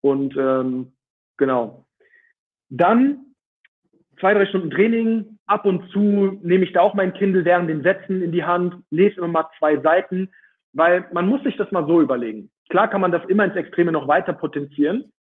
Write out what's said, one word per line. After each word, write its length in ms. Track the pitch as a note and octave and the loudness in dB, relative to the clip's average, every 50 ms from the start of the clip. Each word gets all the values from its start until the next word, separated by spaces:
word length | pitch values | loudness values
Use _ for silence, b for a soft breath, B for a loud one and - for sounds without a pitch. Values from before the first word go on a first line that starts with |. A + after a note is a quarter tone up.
Und, 360 | - C#3 C3+ C#3 C#3 C3+ - | 2 0 0 0 -4 -4 -4
ähm, 560 | C3+ C3+ C3 C3 C3 B2+ C3 B2+ B2+ B2+ B2+ _ _ _ _ _ _ _ _ _ | -2 -2 0 0 -2 -2 -4 -6 -6 -10 -12 _ _ _ _ _ _ _ _ _
genau. 500 | - C#3 C3 C3 B2 A#2 - - - _ _ _ b b b b b b b b _ _ _ _ _ _ _ | -2 0 0 0 -2 -2 -4 -10 -20 _ _ _ b b b b b b b b _ _ _ _ _ _ _
Dann 560 | C3 B2 F3 F#3 A3+ A#3+ C4 C#4 C#4+ C4 - _ _ _ _ _ _ _ _ _ _ _ _ _ _ _ _ _ _ - | -2 0 2 4 4 4 2 2 0 -4 -12 _ _ _ _ _ _ _ _ _ _ _ _ _ _ _ _ _ _ -2
zwei, 160 | - F#3+ G#3+ | 0 2 4
drei 100 | G#3 G3 | 4 2
Stunden 240 | G3 - F#3 F3 D#3 | 2 0 -4 -4 -2
Training. 680 | C#3 D#3 G#3 A3+ A3+ A3+ A3+ A3+ A3+ A3+ G3+ - - _ _ | 0 2 2 2 2 0 0 0 0 -2 -4 -8 -18 _ _
Ab 180 | - G#3 G#3 - | -4 -4 0 0
und 240 | G3+ F#3 E3 - - | 0 -2 -2 -6 -4
zu 500 | - G3 G#3 G#3 G3+ G3+ G3 F#3+ F#3+ - | -2 0 2 2 2 2 0 0 -2 -4
nehme 220 | E3+ E3+ F3+ F#3+ F#3 | -2 0 2 2 2
ich 100 | F3 - | 2 2
da 80 | - | 2
auch 120 | F3+ G#3 G3+ | 2 2 2
mein 200 | G3+ F#3+ F#3 - | 0 -2 -2 -2
Kindle 320 | - G3+ G3 F#3 F#3 D#3+ | -2 -2 0 2 2 2
während 240 | F3 F3 F3+ F3 D#3+ | 2 2 2 2 -2
den 140 | D#3+ D3+ C3+ | -4 0 0
Sätzen 380 | F3 F#3+ F#3+ - - F#3+ F#3 | 0 0 0 -4 -6 -4 -4
in 100 | F3+ E3+ | -4 -2
die 120 | E3 F3 D3+ | -4 -4 -2
Hand, 320 | E3+ F3 F3+ F3+ F3 F3 - _ _ | 0 -2 0 0 -2 -4 -8 _ _
lese 280 | D#3 D#3+ G3 G#3 G3+ | 0 2 2 2 2
immer 100 | F#3+ F3 | -2 -6
mal 220 | E3+ E3 D#3+ D#3+ - - - | -2 -2 -2 -4 -4 -4 -2
zwei 180 | D#3 D3+ D3+ D3 | 0 0 0 2
Seiten, 500 | C3 D#3 E3 F#3 F#3+ - F#3+ F#3 F#3+ F#3+ b b b b b b b _ _ | 2 2 2 2 0 -2 -6 -6 -6 -8 b b b b b b b _ _
weil 340 | C#3+ E3 E3+ F3+ F#3 F#3 - | 0 2 2 2 0 -2 -6
man 160 | - A3+ F#3 | -6 -2 0
muss 160 | G3 C4+ C4+ - | 0 -2 0 -2
sich 140 | C4+ - | -6 -4
das 140 | - G3 - | -4 -6 -4
mal 140 | G3+ F3 D3 | -4 -4 0
so 160 | D3 E3+ E3+ | 2 2 2
überlegen. 480 | D#3 C3 C3 A#2+ A#2+ A2+ G#2+ A2 G2+ - _ _ _ _ | 2 2 0 -4 -4 -8 -10 -12 -16 -20 _ _ _ _
Klar 180 | - F3+ A3 | 0 0 0
kann 140 | A3 G#3 G3 | 0 0 -2
man 100 | F#3+ F3+ | 0 0
das 140 | E3+ E3 - | -2 -2 -2
immer 200 | - F#3+ G#3 G#3+ | 0 2 2 2
ins 100 | A3 G#3+ | 0 -2
Extreme 360 | F#3 D3+ - - - E3+ E3+ | -6 -8 -4 -2 0 0 0
noch 160 | D#3+ D#3 C#3 | 0 -2 0
weiter 260 | C3+ D3 F3 D3+ - E3 | 0 0 0 0 -2 -6
potenzieren 760 | - - C#3+ - D3 C#3+ C#3+ C#3+ D3 D3 D3+ G3 B3+ - _ _ _ | -6 -8 -8 -6 -8 -10 -8 -2 -2 -2 0 0 -4 -8 _ _ _